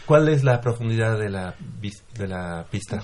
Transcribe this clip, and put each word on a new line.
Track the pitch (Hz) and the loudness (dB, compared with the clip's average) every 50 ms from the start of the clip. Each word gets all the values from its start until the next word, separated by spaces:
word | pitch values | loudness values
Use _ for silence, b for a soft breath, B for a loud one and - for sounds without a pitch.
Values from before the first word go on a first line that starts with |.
| - | 0
cuál | - 151 151 156 156 | 4 6 6 6 6
es | 156 139 131 | 4 4 4
la | 135 123 117 | 4 2 4
profundidad | - 120 117 117 117 113 113 113 113 113 113 107 | 2 0 -2 0 -2 0 0 2 2 2 0 0
de | 107 101 | -2 -4
la | 98 95 92 90 - - - - - - | -4 -4 -6 -6 -8 -10 -14 -14 -14 -10
vis-, | 104 101 - - - - - | -10 -10 -10 -12 -18 -18 -10
de | - 101 95 | -8 -8 -6
la | 92 92 90 87 85 82 82 - | -6 -6 -6 -6 -8 -8 -10 -8
pista, | - 104 - - - - | -8 -8 -8 -6 -8 -8